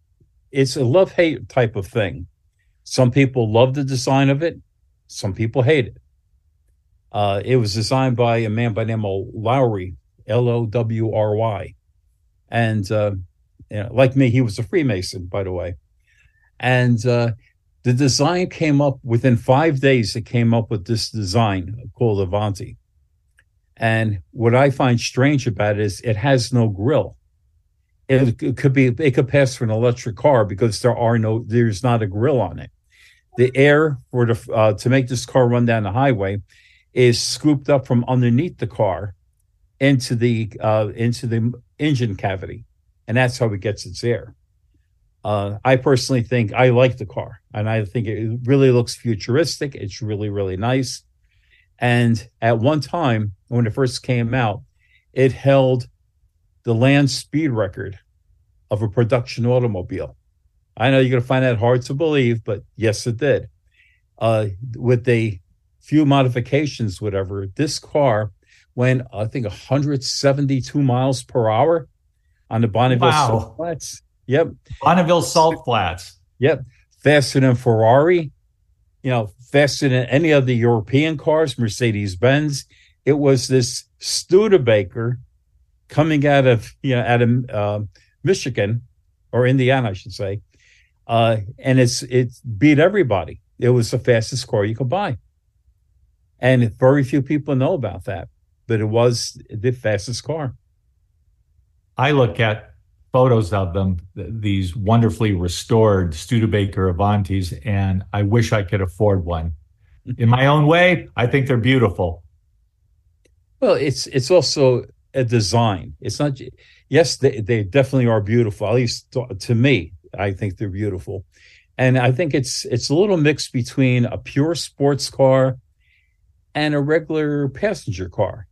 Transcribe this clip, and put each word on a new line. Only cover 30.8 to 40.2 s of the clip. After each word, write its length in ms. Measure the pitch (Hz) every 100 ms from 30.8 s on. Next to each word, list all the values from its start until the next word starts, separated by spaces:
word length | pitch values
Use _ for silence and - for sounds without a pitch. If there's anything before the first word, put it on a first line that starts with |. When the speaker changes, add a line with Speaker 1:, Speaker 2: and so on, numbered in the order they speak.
Speaker 1:
there 140 | 123 113
are 220 | 117 117
no, 260 | 110 110 101
there's 380 | 117 117 95
not 180 | 123 117
a 60 | 104
grille 320 | 101 135 131
on 180 | 90 80
it. 140 | 69 _ _ _ _ _ _ -
The 160 | 127
air 420 | 127 143 147 156 131 -
for 160 | 123 117
the, 260 | 113 -
uh, 200 | 110 110
to 160 | 104 123
make 160 | 135 127
this 180 | 127
car 220 | - 135 120
run 160 | 120
down 200 | 120 113
the 80 | 98
highway 500 | 110 139 110 98 104 - _ _ _ _
is 300 | - 123 117
scooped 480 | - - 151 147 147
up 160 | 139 -
from 180 | 120 123
underneath 500 | 127 120 120 180 -
the 80 | -
car 480 | - 104 85 101 - _ _ _ _ _ -
into 380 | 139 135 -
the, 360 | 120